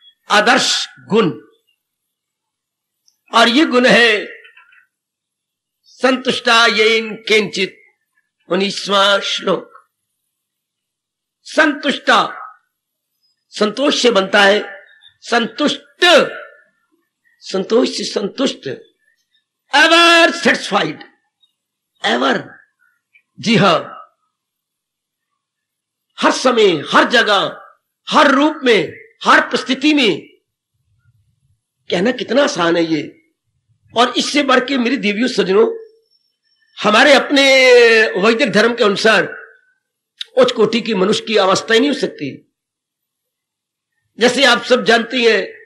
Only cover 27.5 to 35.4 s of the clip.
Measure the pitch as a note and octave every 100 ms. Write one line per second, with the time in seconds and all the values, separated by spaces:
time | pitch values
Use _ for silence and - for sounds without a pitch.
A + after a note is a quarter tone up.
27.5 | - - _ _ _ - G3+ C#4+ C4+ D4+
28.5 | D4+ B3+ G#3 C#3+ - - - G3 D4+ D4+
29.5 | A#3+ - C4 D4+ D4+ A#3 C#3+ - _ _
30.5 | _ _ _ _ _ _ _ _ _ _
31.5 | _ _ _ - F3+ G#3+ B3 G3+ A#3+ C#4
32.5 | E3+ E3+ E3+ E3 D#3 - - _ _ _
33.5 | _ _ _ _ A3+ B3 D#4+ - D4 C4+
34.5 | B3+ B3 C4+ A#3 C4+ G3+ G3+ B3 G3+